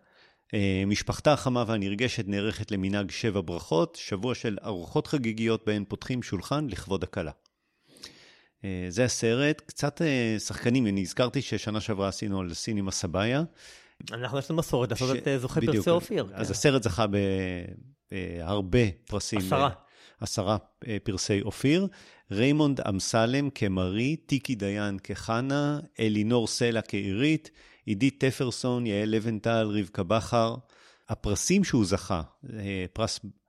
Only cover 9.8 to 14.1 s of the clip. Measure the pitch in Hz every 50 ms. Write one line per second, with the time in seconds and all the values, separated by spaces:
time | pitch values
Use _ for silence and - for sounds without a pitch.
9.8 | - 147 - - 170 156 135 127 117 113 110 104 - - 104 - - 120 120 135
10.8 | 120 104 98 98 92 - - - 127 120 - 143 120 - 113 98 - 110 104 107
11.8 | 95 - 107 95 98 98 92 - 110 104 98 95 92 85 82 - - 120 110 101
12.8 | 98 95 - - - 87 78 92 101 117 127 147 170 165 - - - - - -
13.8 | - - _ - - -